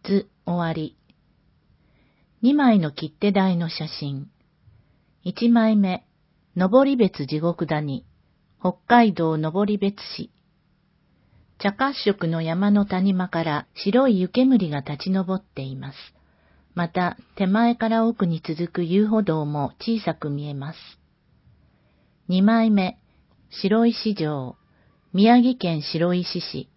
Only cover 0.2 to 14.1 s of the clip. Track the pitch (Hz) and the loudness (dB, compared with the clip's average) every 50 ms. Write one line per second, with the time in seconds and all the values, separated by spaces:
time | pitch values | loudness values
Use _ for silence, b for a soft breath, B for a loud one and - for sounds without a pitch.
0.2 | - _ _ _ _ 175 175 175 170 165 156 160 156 - _ _ _ _ _ _ | -2 _ _ _ _ -6 -4 -2 -2 -4 -4 -6 -8 -10 _ _ _ _ _ _
1.2 | _ _ _ _ _ _ _ _ _ _ _ _ _ _ _ _ _ _ _ _ | _ _ _ _ _ _ _ _ _ _ _ _ _ _ _ _ _ _ _ _
2.2 | _ _ _ _ 220 254 285 294 285 247 220 196 160 147 143 - 160 151 _ _ | _ _ _ _ 0 2 2 4 4 4 4 4 2 0 -4 -8 -10 -10 _ _
3.2 | - 208 196 202 190 190 180 170 170 160 - - 156 156 - - 147 143 139 135 | -2 0 2 2 2 2 0 0 -2 -4 -6 -8 -10 -10 -10 -10 -8 -8 -8 -8
4.2 | 143 - _ _ _ _ _ _ _ - _ _ _ _ _ _ _ _ _ _ | -10 -14 _ _ _ _ _ _ _ -20 _ _ _ _ _ _ _ _ _ _
5.2 | _ 180 - - 233 240 233 233 220 220 220 208 196 185 180 - _ _ _ _ | _ -10 -4 0 2 4 4 4 4 4 4 2 2 2 -2 -4 _ _ _ _
6.2 | _ _ _ _ _ _ _ 175 185 185 220 262 277 277 277 247 220 185 - - | _ _ _ _ _ _ _ 0 0 4 6 4 4 4 2 2 2 0 0 -6
7.2 | 143 135 151 151 160 170 170 - 170 143 160 151 151 143 135 123 - _ _ _ | -6 -4 -4 -2 -2 -2 -2 -2 -4 -4 -2 -4 -4 -4 -6 -8 -10 _ _ _
8.2 | _ _ _ _ _ _ _ _ - 180 180 _ _ - 233 240 233 214 170 175 | _ _ _ _ _ _ _ _ -6 -6 -6 _ _ 4 4 6 6 4 2 0
9.2 | 165 160 160 156 156 160 165 196 208 208 208 196 202 196 202 - - - - - | -2 0 0 -2 -4 -4 -2 -2 -2 -2 -2 -2 -2 -4 -4 -6 -16 -16 -12 -14
10.2 | - - _ _ _ _ _ _ _ _ _ _ _ _ _ _ _ _ _ _ | -14 -14 _ _ _ _ _ _ _ _ _ _ _ _ _ _ _ _ _ _
11.2 | _ _ _ _ _ _ _ _ - 202 202 - 262 277 269 - - 208 196 202 | _ _ _ _ _ _ _ _ -6 -6 -2 -2 -4 -4 -4 -2 -2 -2 -2 -2
12.2 | - 165 165 165 165 160 165 180 202 208 208 208 202 202 190 185 190 202 190 180 | -4 -4 -2 -2 -4 -4 -2 0 2 2 4 2 2 0 -2 0 0 0 0 0
13.2 | 180 180 - 165 165 165 147 147 - _ _ - - 196 202 247 269 262 | -4 -4 -4 -4 -2 -2 -2 -4 -6 _ _ -6 -4 0 2 2 4 4